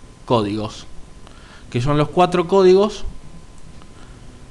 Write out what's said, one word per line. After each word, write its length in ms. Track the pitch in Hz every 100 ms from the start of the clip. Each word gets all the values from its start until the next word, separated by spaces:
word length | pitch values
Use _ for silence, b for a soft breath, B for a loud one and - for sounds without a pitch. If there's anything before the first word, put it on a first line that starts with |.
| - - -
códigos, 600 | 120 101 107 107 - - - - - - B B B B
que 100 | 123
son 160 | 131 147
los 120 | 147
cuatro 380 | 185 180 175 170
códigos 580 | 196 185 185 208 - - - - - - - - - - B B B B B -